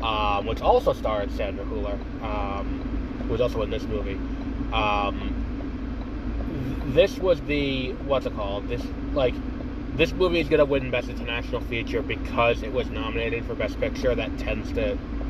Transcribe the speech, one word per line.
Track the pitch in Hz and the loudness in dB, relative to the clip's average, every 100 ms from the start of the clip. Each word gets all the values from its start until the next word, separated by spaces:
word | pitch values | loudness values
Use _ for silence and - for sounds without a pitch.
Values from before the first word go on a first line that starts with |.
um, | 113 107 104 101 104 | 0 2 2 2 0
which | 113 | 2
also | 156 240 - | 6 6 6
starred | - 117 107 101 | 2 2 0 0
Sandra | - 104 98 92 | -2 -2 -2 -4
Hüller, | 104 101 101 - - | -2 -2 -4 -6 -6
um, | 110 104 101 101 101 - - - - - | -4 -2 -2 -2 -2 -4 -2 -4 -4 -4
who | - | -2
was | 113 | 2
also | 120 117 | 2 2
in | 104 | -2
this | 110 | -2
movie. | - 107 98 95 - - - - - | -2 -2 -2 -4 -4 -4 -4 -4 -2
Um, | 113 107 104 101 95 101 92 - - - - - - - - - - - - - - 147 | 2 2 2 0 -2 -2 -2 -4 -4 -6 -6 -6 -6 -6 -6 -4 -4 -2 -2 -4 -2 2
th-, | 139 | 4
this | 190 - | 4 4
was | 185 156 | 2 2
the, | 131 147 139 135 127 123 139 | 2 0 2 0 -2 -4 0
what's | 135 120 | 0 0
it | 113 | -4
called? | 101 101 98 | -4 -4 -4
This, | 120 - - - | -4 -4 -4 -2
like, | 147 123 - - - - - - - | 2 2 2 -6 -6 -6 -6 -4 2
this | 165 | 2
movie | 165 180 170 | 4 4 4
is | 143 | 4
gonna | 151 | 6
win | 143 139 127 | 6 4 2
Best | 123 117 | 0 -2
International | 117 120 117 120 123 | -4 -2 -2 -2 -2
Feature | 113 117 113 113 | -2 -2 -2 -2
because | 98 - - - 117 113 | -2 -4 -2 4 4 4
it | 113 | 0
was | 127 113 | -2 -2
nominated | 113 110 113 113 117 113 | -2 -2 -2 -2 -2 -4
for | |
Best | 113 107 - | -2 -2 0
Picture. | 120 - 131 117 | -2 2 2 2
That | 110 92 | 0 -2
tends | 110 110 107 | -2 -2 -2
to | 113 104 - - - | 0 0 -2 -4 -4